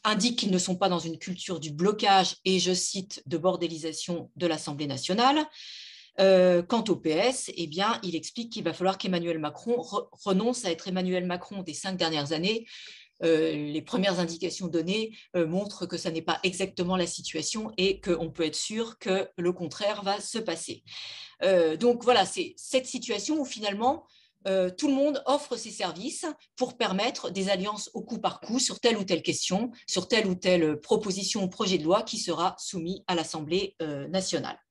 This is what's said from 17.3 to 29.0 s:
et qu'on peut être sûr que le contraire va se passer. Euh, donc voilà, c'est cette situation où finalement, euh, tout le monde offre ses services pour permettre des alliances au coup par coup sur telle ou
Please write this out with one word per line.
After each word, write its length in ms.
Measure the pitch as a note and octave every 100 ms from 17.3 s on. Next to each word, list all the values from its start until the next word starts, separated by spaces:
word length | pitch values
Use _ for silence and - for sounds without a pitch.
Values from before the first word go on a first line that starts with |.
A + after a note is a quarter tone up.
| D#3+ D3+ A3 A3 -
et 240 | F#3+ G3
qu'on 300 | - E3 E3
peut 140 | - D#3
être 100 | D#3
sûr 420 | - A3 A#3 -
que 320 | G#3+ F#3 - -
le 160 | F3
contraire 500 | F3+ E3 - G3+ G#3
va 160 | G3 G3+
se 200 | - A#3
passer. 440 | A3 E3 - - - - - - - _
Euh, 340 | F#3+ F#3 D#3+ D#3+
donc 260 | A#3+ A#3+
voilà, 220 | A#3 A#3+ F#3
c'est 300 | - E3+ -
cette 300 | - C4 B3+
situation 520 | B3 A#3 G#3 G3 D4+
où 60 | B3+
finalement, 600 | A3+ G#3 G3+ A#3+ D#4+ - _ _ _ G3
euh, 240 | F#3+ F3+
tout 160 | F3+ D4
le 80 | C4+
monde 260 | C#4+ C#4 -
offre 280 | C#4+ - A#3
ses 140 | A3
services 560 | F#3 F#3+ D#3+ A#3+ - E4 D4 _ -
pour 220 | B3 -
permettre 520 | G#3+ F#3+ A3+ B3 -
des 200 | F#3 F#3+
alliances 420 | G3 G3+ G#3+ -
au 80 | -
coup 180 | F3+ G#3+
par 220 | F3+ -
coup 160 | - A#3+
sur 220 | - C#4
telle 180 | A#3+
ou 60 | A3